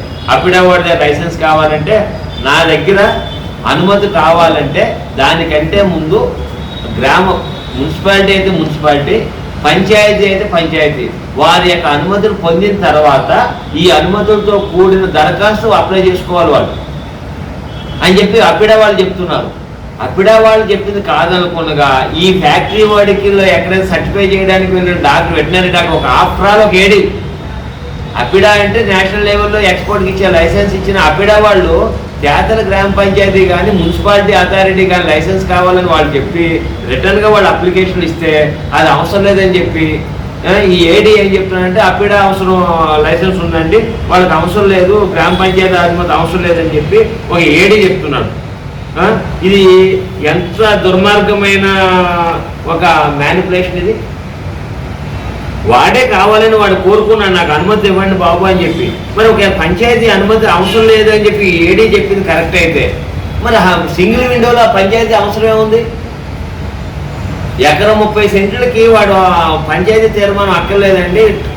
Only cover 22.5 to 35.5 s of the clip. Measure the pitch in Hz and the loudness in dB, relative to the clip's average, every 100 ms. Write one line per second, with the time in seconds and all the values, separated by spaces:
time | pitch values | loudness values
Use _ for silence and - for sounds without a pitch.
22.5 | 175 - 208 214 208 202 196 196 196 190 | 0 0 2 2 4 2 2 2 2 2
23.5 | 170 175 190 185 165 - 202 190 190 190 | 0 0 -2 0 -2 -2 -2 0 0 0
24.5 | 190 185 185 180 175 175 170 170 160 151 | 0 0 0 0 0 0 0 0 -2 -2
25.5 | 185 180 175 170 156 135 139 185 185 196 | 0 0 0 0 -2 0 0 0 0 2
26.5 | 214 214 180 196 202 - - - - - | 4 4 4 4 2 0 -4 -8 -10 -12
27.5 | - - - - - - 110 123 190 208 | -12 -12 -12 -12 -10 -8 -6 -2 2 4
28.5 | 208 202 226 202 190 190 208 202 208 208 | 2 0 0 0 0 -2 -2 0 0 0
29.5 | 214 190 185 - 202 190 185 190 165 170 | 0 0 -2 -2 -2 -2 0 0 2 2
30.5 | - - 190 196 196 156 156 208 214 214 | 0 0 -2 -2 0 0 2 2 4 4
31.5 | 190 165 170 220 - - - 143 165 190 | 2 2 0 0 -4 -10 -4 0 0 0
32.5 | 220 202 196 202 196 196 190 196 190 185 | 0 0 0 0 0 0 2 2 2 2
33.5 | 180 196 185 165 180 202 202 202 185 185 | 0 0 0 0 0 2 2 2 2 0
34.5 | 196 190 185 185 180 165 156 165 190 - | 0 0 2 0 0 0 0 0 -2 -2